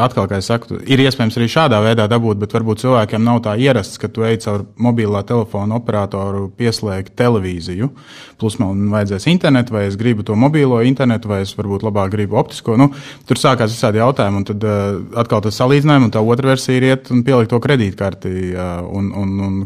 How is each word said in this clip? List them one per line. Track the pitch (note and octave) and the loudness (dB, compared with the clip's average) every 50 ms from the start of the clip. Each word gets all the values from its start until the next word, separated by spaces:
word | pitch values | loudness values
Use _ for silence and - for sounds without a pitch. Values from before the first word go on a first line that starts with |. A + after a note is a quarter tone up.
| A#2+ | 0
atkal, | B2+ - - G2 F#2+ | 0 0 0 -2 -2
kā | G2+ G2 F#2+ | -2 -4 -2
es | - | -2
saku, | A#2 A#2 A#2 - - F#2 - | -2 -2 -2 -6 -10 -8 -2
ir | - C3+ B2+ C3+ | 0 2 4 4
iespējams | C3+ B2+ - A#2+ A2 G#2+ B2 | 2 2 0 -2 -2 0 0
arī | A#2 A2+ - | -2 0 2
šādā | D#3+ D#3+ D3+ A#2+ G#2 G#2+ A2 | 2 2 4 4 4 4 2
veidā | A#2 A#2 A2 G#2 | 2 2 2 2
dabūt, | A#2+ A#2+ A#2 A2+ G#2 G2+ G#2 | 2 2 2 0 -2 -2 -2
bet | G2+ - A2+ | -2 -2 -2
varbūt | A2 A2 G#2+ G#2 - | 0 0 -2 -2 0
cilvēkiem | B2+ B2+ A#2+ G#2+ G2+ - A2 A2+ | 2 2 2 2 0 0 0 2
nav | A#2+ A#2+ A#2 A#2 G#2+ | 2 2 0 0 -2
tā | G#2 A2 | -2 2
ierasts, | B2+ C#3 C3 A2+ F#2+ - - - | 2 2 2 2 0 -4 -8 -8
ka | - G#2 | -8 -8
tu | - - A2+ A2+ | -4 -2 0 0
ej | A2+ A2 - | 0 -2 -2
caur | - G#2 G2+ G2+ G#2 - - | -4 -4 -4 -4 -8 -6 -2
mobilā | A2+ A#2+ A#2+ A#2 A2 G#2 G#2 G2+ G2+ | 0 0 2 2 0 0 0 -2 -2
telefona | - B2 A#2 A2 G2 - G#2 G2+ G2+ A2 A#2+ | -2 -2 -2 -2 -2 -4 -4 -4 -2 -4 -4
operatoru, | A#2+ - A2 G#2 G2+ F#2+ - G2+ G2 G2 G2 G2 G2 F#2+ F#2+ - | -4 -2 -2 -2 -2 -2 -4 -4 -4 -4 -4 -6 -6 -8 -6 -4
pieslēgt | A#2+ A#2 A2 - - G#2+ F#2+ F#2+ F#2+ - - - | -2 -2 -2 -2 -4 -4 -4 -6 -8 -8 -4 0
televīziju, | B2 B2 A#2+ G#2+ F#2+ F#2 F2+ F2 D#2+ F#2 F2+ F#2 A2+ C#3 - - - - - - - - - - | 2 2 2 2 0 -2 -6 -6 -8 -8 -6 -4 -4 -4 -6 -8 -20 -20 -20 -20 -20 -20 -10 -4
plus | - A2 G2+ - | -4 -4 -2 -2
man | A2 F#2+ G2 G2 G2+ G2+ | -2 -2 -2 0 0 0
vajadzēs | G2+ G#2+ G#2 G2+ G2+ F#2+ - D3 | 0 0 0 0 -2 -2 0 0
internetu, | E3+ F#3 - E3 C#3 B2+ A#2+ A#2+ A2 G#2+ | 0 2 2 2 2 2 2 0 -2 -2
vai | G2+ G2 | -2 -2
es | G2 G2 | -2 -2
gribu | A2 B2 A#2+ G#2 G2+ G2+ | 0 0 0 0 -2 -2
to | G#2+ G#2 | 0 2
mobilo | B2 D3 D3+ D#3 C#3+ C3 B2 A2+ A2+ | 2 2 4 2 2 2 2 2 2
internetu, | B2+ C3+ B2+ C#3 B2 A#2 G#2+ - G#2 | 2 2 2 2 0 0 0 -2 -2
vai | G#2 G2 | -2 -2
es | G2 G2 - - | -2 -4 -6 -6
varbūt | G#2 G2+ G2+ G2 G#2+ A2 | -4 -4 -4 -4 -2 -2
labāk | G2+ G#2 G2 F#2+ G2 | -2 0 -2 0 -2
gribu | G#2+ G#2 F#2+ G2+ A#2 | -2 -2 0 0 0
optisko. | - - - - - - A2+ A2+ | -2 -2 -4 -8 -4 0 4 4
Nu, | C#3 C#3+ C#3 - - - - - - | 4 4 2 -2 -16 -18 -18 -10 -4
tur | - C3 - | -4 -2 0
sākās | - D3 C3 A2+ A#2 G#2 A#2 | 2 2 2 2 0 -2 -2
visādi | - - A#2 G#2 G#2+ A2+ | 0 0 0 2 2 2
jautājumi, | B2 B2+ - A#2+ G2+ G2+ G2+ G2+ | 2 2 2 0 0 0 -2 -2
un | - | -4
tad, | G#2+ G#2 G#2 G#2+ | -4 -4 -2 -2
ā, | G#2 G2+ G2 G2+ G2+ F2 F#2 - - A#2 A#2 | 0 0 0 -2 -4 -6 -8 -6 -4 -4 -2
atkal | - A#2+ G#2+ G2 | 0 0 0 0
tas | G#2+ G2+ | 0 -2
salīdzinājums, | - B2+ B2+ C#3 C#3+ C#3+ D#3 D3 C#3 B2+ A2 | 0 2 2 4 4 4 6 6 6 4 4
un | - | 2
tā | A#2 G#2+ | 2 2
otra | A2+ A#2 A#2+ B2 C3+ | 2 2 2 2 2
versija | C3+ C3 - - C3 B2+ | 0 0 0 0 0 2
ir | B2 C3 | 4 2
iet | C3 C3 - - B2+ | 2 0 0 0 0
un | B2 A#2 | 0 2
pielikt | C3+ C3+ B2 A#2 G#2 - | 4 4 2 2 2 0
to | A#2 - | 0 2
kredītkarti, | C3+ D3 C3 A2 G2 F#2 - G#2 G2 F#2 - - F#2+ F#2 F#2 F#2 F2+ F2+ F2+ | 2 2 2 2 0 -2 -2 -4 -4 -4 -6 -8 -6 -6 -4 -4 -4 -4 -4
ā, | F2+ F2+ F2 F2 F2 | -6 -6 -6 -6 -8
un, | - - G2 G2 F#2+ F#2 | -6 -6 -4 -4 -4 -4
un, | G2 G2+ G2 G2 G2 G2 G2 | -4 -4 -4 -2 -2 -2 -2
un | F#2+ F#2+ G2 | -2 -4 -4